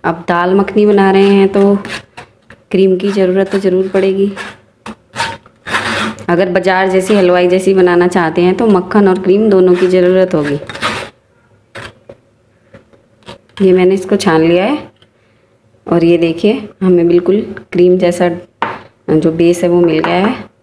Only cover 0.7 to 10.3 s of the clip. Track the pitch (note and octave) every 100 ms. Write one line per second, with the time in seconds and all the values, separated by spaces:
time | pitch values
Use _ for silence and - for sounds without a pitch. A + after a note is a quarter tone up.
0.7 | A3 G#3 G3+ G3 F#3+ G3 G3 G3 G3 G3+
1.7 | G3+ - - - - - _ _ - _
2.7 | F#3 F#3+ F#3 G3+ G3 F#3 F#3+ F#3+ G3 F#3+
3.7 | F#3 F#3+ F#3+ G3 F#3+ G3+ G3 - - _
4.7 | _ - - _ - - - _ _ -
5.7 | - B2+ G#2+ A2 - - F3 F#3 F3+ F3+
6.7 | F#3 F#3+ F#3 F#3 G#3 F3+ F3+ F3+ F#3 F#3
7.7 | F#3+ F3+ F3 F3 F3+ E3 E3 F3 F#3 A3+
8.7 | F#3+ F#3 G#3+ G3+ F3+ F#3 G3 A3 F#3+ F#3
9.7 | F3+ F#3 F#3 F3+ F#3 F#3